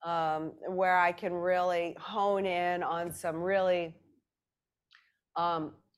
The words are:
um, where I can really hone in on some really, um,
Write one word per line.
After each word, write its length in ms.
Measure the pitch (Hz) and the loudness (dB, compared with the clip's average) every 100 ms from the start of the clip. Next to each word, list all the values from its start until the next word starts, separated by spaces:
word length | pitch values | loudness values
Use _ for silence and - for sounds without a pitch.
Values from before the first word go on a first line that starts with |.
um, 480 | 170 170 160 156 156 - 165 | -4 -2 0 -2 -4 -8 -6
where 280 | 185 185 180 | 0 4 6
I 120 | 175 | 4
can 220 | 180 196 | 2 -4
really 640 | 175 175 180 180 175 170 - | -2 2 2 2 0 -2 -6
hone 480 | - 208 202 196 196 | -8 0 2 2 0
in 360 | 175 175 175 | 0 0 0
on 280 | 170 170 175 | -2 -4 -4
some 300 | 160 170 160 | -6 -4 -2
really, 520 | 180 196 185 180 165 165 _ _ _ _ _ _ _ _ _ _ _ _ _ | 0 2 4 2 0 -8 _ _ _ _ _ _ _ _ _ _ _ _ _
um, 380 | - 170 165 156 - _ | -4 -2 -2 -4 -12 _